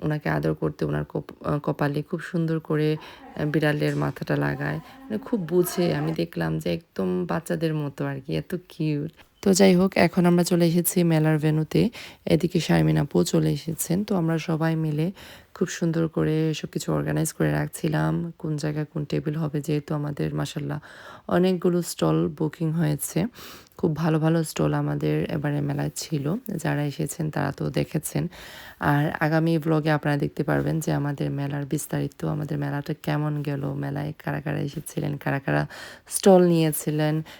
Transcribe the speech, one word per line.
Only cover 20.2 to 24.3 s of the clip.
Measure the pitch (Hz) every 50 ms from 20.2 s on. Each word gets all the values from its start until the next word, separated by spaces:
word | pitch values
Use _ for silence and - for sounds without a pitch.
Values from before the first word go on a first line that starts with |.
| 156 156 147
মাশাআল্লাহ | 151 147 147 - - 143 139 143 156 - - - - - - - - - -
অনেকগুলো | 180 175 180 185 185 170 - 180 175 175 170
স্টল | - - - 165 160 156 160 170 180
বুকিং | 151 - 156 151 - - 165 156 156
হয়েছে। | 170 160 151 151 143 - - - 165 190 240 - - - - - - - - _
খুব | - - 170 151
ভালো | 151 165 160 160 156
ভালো | 156 160